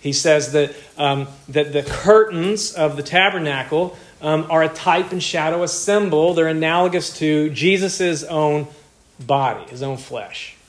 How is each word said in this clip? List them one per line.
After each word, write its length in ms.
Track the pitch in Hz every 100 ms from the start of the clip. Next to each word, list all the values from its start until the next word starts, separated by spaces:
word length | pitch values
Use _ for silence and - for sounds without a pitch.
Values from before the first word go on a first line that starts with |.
He 120 | 143
says 400 | 135 170 151 143
that, 220 | 147 143 - - -
um, 320 | 143 139 135 - -
that 240 | 139 147
the 100 | 143
curtains 880 | 139 - 190 214 214 175 175 214 -
of 240 | - 156 143
the 60 |
tabernacle, 920 | 143 175 190 196 156 139 131 151 180 - - -
um, 240 | 151 156 160
are 120 | 165
a 60 | 160
type 440 | 160 - 170 180
and 100 | 180
shadow, 400 | 156 175 156 170
a 60 | 175
symbol. 680 | - - 202 202 151 165
They're 120 | 170 160
analogous 720 | 160 160 170 180 175 - -
to 300 | 156 151 151
Jesus' 720 | 131 165 190 190 185 185 156
own 460 | 139 160 151 147 143 - _ _ _ _
body, 460 | 123 139 131 107 -
his 120 | 123
own 140 | 139 131
flesh. 600 | - 120 101 - - -